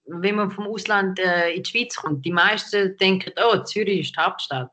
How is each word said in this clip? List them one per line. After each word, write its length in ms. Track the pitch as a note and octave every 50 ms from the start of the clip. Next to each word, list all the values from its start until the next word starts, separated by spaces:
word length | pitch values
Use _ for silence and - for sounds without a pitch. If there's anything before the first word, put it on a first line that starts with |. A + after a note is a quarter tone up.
| _
wenn 300 | C3+ E3+ E3+ F3 G3+ G#3
man 160 | G#3+ G#3 F#3+
vom 160 | F#3+ G3+ G#3 G#3
Ausland, 520 | A3 G#3+ G#3 - G#3+ G3+ F#3+ F#3+ F#3 F#3+
äh, 320 | F#3 F3+ F3 F3 E3+ E3+ E3
in 100 | F#3 F#3
die 60 | -
Schweiz 260 | - A#3 A#3+ A#3+ -
kommt, 300 | - - D#3 D3 C3+ C3+
die 60 | E3+
meisten 680 | F3 F3 F3 G3+ G#3+ G3+ - - - G3+ G3+ F#3+ F#3+ -
denken, 360 | F#3+ F#3+ F#3+ F#3 - - - E3
„Oh, 260 | G#3 A#3 G#3+ - -
Zürich 360 | - - G#3 G#3+ F#3+ G3+ E3+
ist 160 | D3 C3 - -
die 40 |
Hauptstadt.“ 500 | D#3+ F#3+ G3 - - - C#3 C3 B2+ -